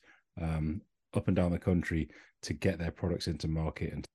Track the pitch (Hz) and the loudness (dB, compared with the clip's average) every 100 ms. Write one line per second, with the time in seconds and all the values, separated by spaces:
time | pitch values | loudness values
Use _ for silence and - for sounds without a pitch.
0 | _ - _ - 82 80 78 78 - _ | _ -20 _ -6 -2 0 0 -2 -8 _
1 | _ 101 - 95 87 85 - 87 - 82 | _ 0 2 4 4 2 4 2 4 0
2 | 76 - - _ - 76 98 82 82 - | -2 -8 -20 _ -6 -2 0 0 -4 -2
3 | 90 85 - 76 80 80 78 - 82 71 | -2 -2 -2 -4 -2 0 -2 -2 -6 -6
4 | - | -10